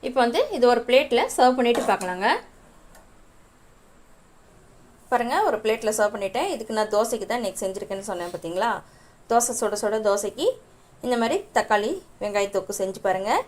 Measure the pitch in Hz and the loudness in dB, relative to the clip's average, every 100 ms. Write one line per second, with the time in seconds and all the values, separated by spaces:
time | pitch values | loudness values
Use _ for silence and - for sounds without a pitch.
0 | 262 254 240 240 571 359 240 240 240 254 | -4 2 2 2 -2 4 4 4 6 4
1 | 285 240 392 - 254 254 240 233 - 190 | 4 0 0 4 4 6 2 2 2 0
2 | 185 180 208 370 - - - - - - | -2 -2 0 0 -4 -20 -20 -20 -20 -20
3 | - - - - - _ - - - - | -20 -20 -20 -20 -20 _ -20 -20 -20 -20
4 | - - _ - - - - - - - | -20 -20 _ -20 -20 -20 -20 -20 -20 -20
5 | - 240 233 311 415 226 214 226 220 214 | -2 -2 0 0 0 0 0 -2 -2 0
6 | 208 214 196 240 359 294 220 220 214 208 | 0 0 -6 -4 -4 -4 -4 -2 0 0
7 | 233 226 214 240 214 185 196 190 202 196 | 0 -2 -4 -4 -4 -4 -6 -6 -8 -10
8 | 196 180 175 180 165 175 226 196 - - | -8 -8 -8 -8 -8 -2 -2 -2 -8 -20
9 | - - - 233 233 233 214 208 208 220 | -20 -20 0 2 2 -2 -2 -2 -2 0
10 | 214 202 202 - 381 523 - - - - | 0 0 -2 -2 -2 -2 -10 -20 -20 -12
11 | 247 240 233 349 - 240 214 214 214 370 | -4 0 0 -2 -2 -2 0 0 0 -4
12 | - - 208 202 196 196 - 196 190 190 | -10 -10 -4 -2 0 -2 -4 -4 -4 -2
13 | 196 185 196 311 | -2 0 0 0